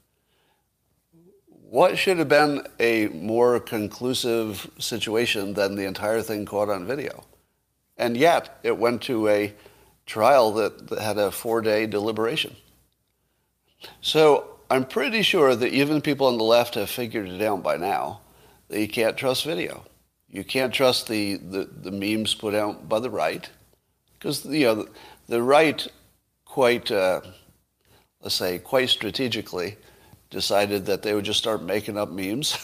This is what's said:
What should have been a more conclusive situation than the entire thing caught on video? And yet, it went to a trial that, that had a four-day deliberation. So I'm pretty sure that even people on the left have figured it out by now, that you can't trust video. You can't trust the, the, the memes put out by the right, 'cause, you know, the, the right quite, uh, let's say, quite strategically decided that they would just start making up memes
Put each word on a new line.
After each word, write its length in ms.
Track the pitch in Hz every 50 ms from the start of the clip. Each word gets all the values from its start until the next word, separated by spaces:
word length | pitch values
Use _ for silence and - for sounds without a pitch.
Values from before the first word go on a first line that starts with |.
| _ _ _ _ _ _ _ _ _ _ _ _ _ _ _ _ _ _ _ _ _ _ _ 330 339 _ _ _ _ _ - - - 98
What 300 | 101 131 175 190 - 165
should 200 | - 196 185 170
have 100 | 156 131
been 380 | 147 147 151 147 143 139 - - - -
a 280 | 117 117 113 110 107 -
more 520 | - 80 87 107 113 117 120 123 120 113
conclusive 1080 | 95 - 120 110 104 98 - - 120 127 131 - - 123 117 117 113 110 101 98 - - - -
situation 760 | - - 123 107 - 113 107 113 120 110 - 107 101 101 101
than 220 | 104 98 98 98
the 80 | 101 98
entire 380 | 95 92 - 101 104 113 113
thing 240 | 101 110 110 104 104
caught 220 | - 101 101 104 104
on 160 | 104 95 90
video? 380 | 98 131 151 120 - - - - _ _ _ _ _ _ _ _ _ _ _ _ _ _
And 200 | - 117 120 120
yet, 420 | 120 147 170 165 131 - - - -
it 140 | - 113 113
went 260 | 85 113 117 123 113
to 260 | - - 131 110 107 107
a 260 | 104 104 104 101 - - - - _ _ _ _ _ _ _
trial 460 | - - 110 107 123 143 131 117 110
that, 360 | 101 110 104 92 - - - -
that 120 | - -
had 180 | 107 110 104 104
a 140 | 104 95
four-day 540 | - - - 117 113 113 107 110 107 107 113
deliberation. 680 | 110 101 104 101 113 110 107 110 117 151 160 - - - - _ _ _ _ _ _ _ _ _ _ _ _ _ _ _ _ _ _ _ _ _ _ _ _ - - - -
So 580 | - - - 156 160 151 139 120 - - - - _ -
I'm 140 | 123 131 127
pretty 380 | - - 220 262 277 220 220
sure 320 | 190 - - 185 143 131 127
that 180 | 110 127 -
even 280 | 90 131 143 147 156 147
people 280 | 135 151 143 135 139 131
on 100 | 120 113
the 60 | 110
left 320 | 110 117 120 120 - -
have 120 | 113 101 98
figured 400 | - - 123 113 113 113 101 92
it 140 | 90 92
out 200 | 107 110 104 92
by 140 | 82 78 73
now, 440 | 78 87 98 92 65 64 73 98 - _ _ _ _ _ - _ _ _ -
that 120 | - 104
you 80 | 107 104
can't 280 | - 120 110 110 -
trust 280 | - 131 131 131 127 -
video. 400 | 147 170 175 - - 67 - - - _ _ _ _ _ _ _ _
You 140 | - 98 95
can't 280 | - - 131 131 127
trust 360 | 104 - 139 127 123 - - -
the, 280 | 113 107 104 101 98
the, 280 | - - 87 95 98 90
the 260 | - - - - 92
memes 440 | 98 101 98 104 107 110 110 101 -
put 200 | - - 107 101
out 340 | 104 107 104 98 - - 80
by 120 | 110 110
the 100 | 120 127
right, 380 | 107 90 78 82 90 87 - - - _ _ _ _ _ _ _ _ _ _ _ _ -
'cause, 240 | - 151 147 - -
you 200 | 143 139 156 139
know, 80 | 117 110
the, 160 | 107 92 - - - - - - _ _ -
the 140 | 117 117
right 440 | 120 127 139 151 160 151 131 - - - - _ _ _ _ _ _ _ _ _ _ - -
quite, 340 | 139 131 120 120 117 - -
uh, 300 | 117 101 92 92 90 78 - 95 92 - _ _ _ _ _ _ _ _ _ _ _ _ _ _ _ _
let's 120 | - 101 -
say, 240 | - 110 92 90 87
quite 300 | - - - 131 127 123
strategically 880 | - - - 104 - - 135 123 113 110 98 - - 90 87 98 110 - - - - _ _ - - _ _ -
decided 560 | - 95 92 - 107 98 104 101 104 101 92
that 160 | 98 95 92
they 100 | - 107
would 140 | 104 104 98
just 120 | 104 104 -
start 240 | - 117 110 95
making 360 | 80 87 95 107 104 - 101 104
up 100 | 104 104
memes 480 | 80 98 95 95 107 135 151 - - -